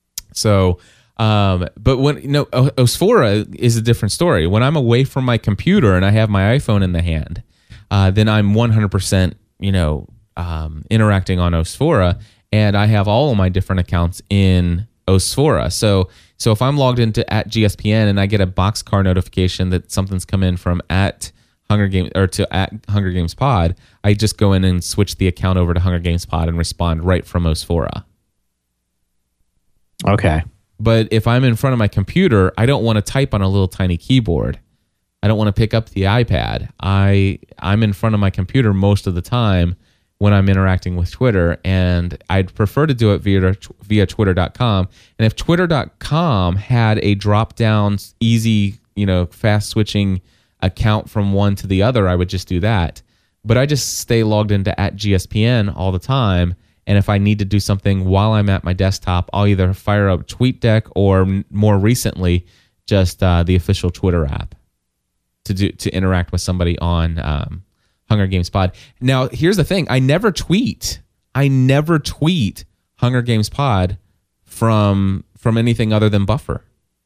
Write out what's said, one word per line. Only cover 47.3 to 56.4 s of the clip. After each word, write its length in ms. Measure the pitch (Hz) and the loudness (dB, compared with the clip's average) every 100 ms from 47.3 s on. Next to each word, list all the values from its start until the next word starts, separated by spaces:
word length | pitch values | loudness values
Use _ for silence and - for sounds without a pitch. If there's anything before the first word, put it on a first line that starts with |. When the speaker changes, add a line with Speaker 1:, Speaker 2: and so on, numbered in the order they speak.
| 104 113 - 113 107 101 101 - - | 0 0 -2 0 2 0 -4 -8 -4
Speaker 1:
easy, 560 | 113 113 113 107 101 104 _ | 0 2 2 0 -2 -6 _
you 120 | - 101 | -4 0
know, 200 | 90 87 | 0 -2
fast 440 | - 110 104 - | -2 0 0 -2
switching 500 | 110 104 104 98 92 - _ _ - | -2 -2 0 -2 -4 -8 _ _ -6
account 500 | 95 - 110 107 - | -4 -2 0 -2 -4
from 220 | 110 101 | -4 -2
one 240 | 98 101 98 | 0 0 -2
to 100 | 95 | -2
the 160 | 95 | 0
other, 260 | 107 123 92 | 2 2 0
I 60 | |
would 140 | 90 90 | 0 -2
just 180 | 92 - | -4 -4
do 120 | 90 | -2
that. 420 | 101 107 82 - - _ _ _ | -2 -2 -2 -6 -20 _ _ _
But 140 | 110 117 | -2 0
I 80 | 143 | 0
just 320 | 143 - - | -2 -4 -8
stay 240 | - 117 | -2 0
logged 280 | 107 107 104 | 2 0 0
into 260 | 101 95 - | 0 -2 -4
at 160 | 95 101 | -4 -4
G 180 | 104 | -2
S 120 | 95 - | -2 -2
P 180 | 107 | -2
N 240 | 113 123 101 | 0 0 -2
all 240 | - 95 | -4 -4
the 60 | 92 | -4
time. 560 | - 135 107 90 | -2 -2 0 0